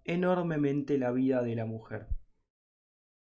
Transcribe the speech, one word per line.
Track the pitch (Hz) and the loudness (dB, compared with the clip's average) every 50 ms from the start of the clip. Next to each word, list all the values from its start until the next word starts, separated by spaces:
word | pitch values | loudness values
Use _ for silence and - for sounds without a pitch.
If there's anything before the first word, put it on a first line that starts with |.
| _ | _
enormemente | - 170 180 180 180 180 180 175 165 160 147 143 139 139 147 143 - 147 | -4 -2 2 2 2 2 2 0 0 0 2 2 2 2 0 0 0 0
la | 135 123 123 | 2 2 0
vida | 123 127 131 131 131 127 | 2 2 2 2 2 2
de | 120 117 113 | 0 0 -2
la | 117 113 | -2 -4
mujer. | 113 113 110 - - 110 104 110 - - - - _ _ _ _ _ _ _ _ _ _ _ _ _ _ _ _ _ _ _ | -4 -6 -8 -10 -10 -10 -10 -6 -4 -6 -6 -6 _ _ _ _ _ _ _ _ _ _ _ _ _ _ _ _ _ _ _